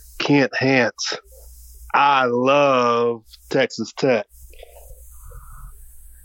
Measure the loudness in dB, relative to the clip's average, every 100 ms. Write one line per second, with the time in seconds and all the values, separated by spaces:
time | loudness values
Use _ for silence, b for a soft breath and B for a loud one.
0 | b -8 2 4 2 0 0 2 0 -2
1 | -10 -10 -12 -20 -20 -20 -20 -20 -4 0
2 | 2 2 2 0 2 4 4 4 2 2
3 | 0 -4 -10 -20 -6 -2 -2 -2 -10 -2
4 | 0 0 -2 -14 -20 B B B B -20
5 | -20 -20 -18 -18 -18 -16 -16 -18 -20 -20
6 | -20 -20